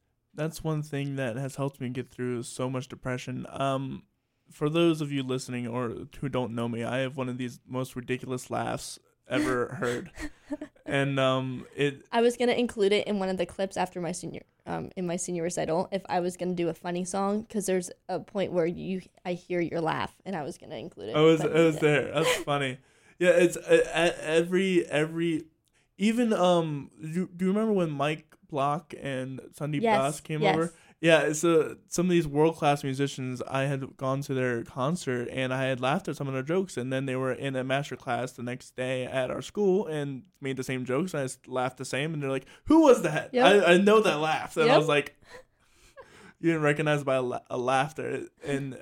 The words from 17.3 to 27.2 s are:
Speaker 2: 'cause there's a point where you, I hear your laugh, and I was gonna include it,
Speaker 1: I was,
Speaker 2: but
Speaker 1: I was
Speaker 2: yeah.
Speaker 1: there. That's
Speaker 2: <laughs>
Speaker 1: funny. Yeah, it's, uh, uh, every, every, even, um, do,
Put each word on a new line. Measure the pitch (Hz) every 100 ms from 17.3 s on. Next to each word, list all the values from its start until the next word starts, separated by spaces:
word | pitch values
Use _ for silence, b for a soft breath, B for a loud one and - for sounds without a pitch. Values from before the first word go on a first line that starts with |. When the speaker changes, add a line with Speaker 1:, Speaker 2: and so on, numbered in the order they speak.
| 208 220
Speaker 2:
'cause | 214 185
there's | 185 180 - -
a | 180
point | - 208 175
where | 180 165
you, | 170 156 185 - _ 185
I |
hear | 175 - 180
your | 165 170
laugh, | 160 143 98 - -
and | 190
I |
was | 143 -
gonna | - 131
include | 156 - 98
it, | 135
Speaker 1:
I |
was, | 160 160
Speaker 2:
but | 156 156
Speaker 1:
I | 165
was | 156
Speaker 2:
yeah. |
Speaker 1:
there. | 151 147 117
That's | 147 165 170
Speaker 2:
<laughs> |
Speaker 1:
funny. | 151 143 135 131 b b b -
Yeah, | 180
it's, | 175 175 -
uh, | - 170 -
uh, | 151 170 170
every, | 151 160 170 185 190 180 -
every, | - 160 165 170 156 - _ _ _ _ -
even, | 202 226 233
um, | 196 180 175 165 147 - -
do, | 156 165